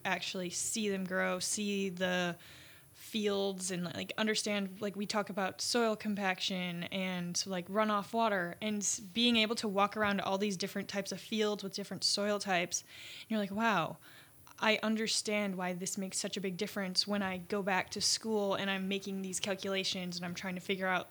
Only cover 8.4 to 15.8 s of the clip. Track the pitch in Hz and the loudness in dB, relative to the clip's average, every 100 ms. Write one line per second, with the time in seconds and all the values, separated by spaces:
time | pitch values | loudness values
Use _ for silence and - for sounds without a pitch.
8.4 | 170 - 214 208 196 - 196 233 240 233 | -2 -4 -2 0 -2 -2 -2 4 6 6
9.4 | 214 226 220 196 202 214 208 196 - 190 | 4 2 0 2 2 4 2 2 2 2
10.4 | 208 180 190 202 190 202 196 190 - 220 | 0 0 -4 -4 -4 -4 -4 -8 -2 2
11.4 | 214 208 196 196 196 190 - - 202 202 | 2 0 -4 -6 -6 -2 0 2 2 0
12.4 | 202 180 175 - - - - - - 220 | 2 2 2 -4 -6 -16 -16 -16 -2 -2
13.4 | 196 196 226 190 156 165 - - - - | 0 2 4 4 2 -4 -16 -20 -20 -20
14.4 | - - 220 214 220 220 220 - 220 208 | -20 0 4 4 2 2 2 0 2 0
15.4 | 202 185 180 180 | 0 0 -2 -2